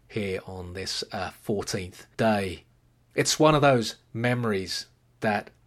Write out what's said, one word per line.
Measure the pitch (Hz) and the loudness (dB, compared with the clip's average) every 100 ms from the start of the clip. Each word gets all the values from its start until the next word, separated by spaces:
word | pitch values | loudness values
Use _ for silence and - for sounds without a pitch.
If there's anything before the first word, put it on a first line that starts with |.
| - | -10
here | 117 98 92 - | -6 -4 -6 -8
on | 92 90 | -12 -10
this, | 92 95 - - | -8 -8 -6 -6
uh, | 104 87 - | -6 -8 -8
fourteenth | - 101 - 104 92 - - - | -4 -4 -2 -6 -6 -12 -12 0
day. | 113 104 95 82 - _ _ _ _ 135 | 2 2 0 -6 -14 _ _ _ _ -2
It's | 135 - | 0 4
one | 156 | 6
of | 151 | 6
those | 139 127 110 - _ | 6 4 2 -6 _
memories | 117 120 123 117 98 92 - - _ _ _ | -4 -2 0 0 -2 -2 -8 -10 _ _ _
that | 110 104 - - | -2 -2 -4 -14